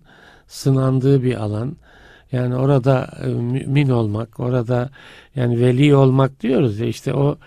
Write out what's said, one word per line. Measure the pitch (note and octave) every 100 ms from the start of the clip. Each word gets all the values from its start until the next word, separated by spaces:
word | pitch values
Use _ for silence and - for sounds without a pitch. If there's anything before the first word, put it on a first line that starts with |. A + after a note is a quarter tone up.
| - - - - _
sınandığı | - C#3+ C3+ C3 C3 C3 C#3
bir | B2 A2
alan. | G#2+ G#2+ B2+ E3 _ _ - - _
Yani | B2+ B2 B2+
orada, | C3+ C#3 B2+ B2+ - -
e, | C3
mümin | A#2+ A#2+ C3 - C#3 C#3
olmak, | A#2+ A2 G2+ A2+ -
orada | B2 B2+ A#2 B2 B2 - - - - C3+
yani | A#2+ A#2
veli | B2 B2 D3 C#3
olmak | C3+ C3 C3+ -
diyoruz | A3+ B3 C3 G2+
ya, | A#2+
işte | A2 -
o | C#3+ C#3+ D3